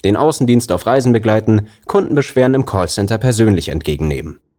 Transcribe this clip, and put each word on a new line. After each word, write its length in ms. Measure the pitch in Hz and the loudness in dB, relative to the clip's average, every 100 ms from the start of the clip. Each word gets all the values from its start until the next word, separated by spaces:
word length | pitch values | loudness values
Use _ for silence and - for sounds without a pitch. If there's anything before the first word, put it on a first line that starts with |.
den 120 | 98 107 | -2 2
Außendienst 560 | 156 147 123 120 - | 0 0 2 2 0
auf 120 | 90 | -2
Reisen 280 | 113 135 123 | 0 0 2
begleiten, 560 | 117 110 107 110 107 104 _ - | 2 2 0 2 0 -2 _ -2
Kundenbeschwerden 680 | 202 - 143 - 127 127 | -2 0 -2 0 0 2
im 120 | 135 131 | 2 -2
Callcenter 520 | 95 87 - 101 110 | -2 -4 -2 -2 0
persönlich 500 | 127 113 110 87 - | 0 2 2 2 -2
entgegennehmen. 720 | 76 78 73 76 67 76 - _ | -6 -4 -4 -4 -4 -8 -16 _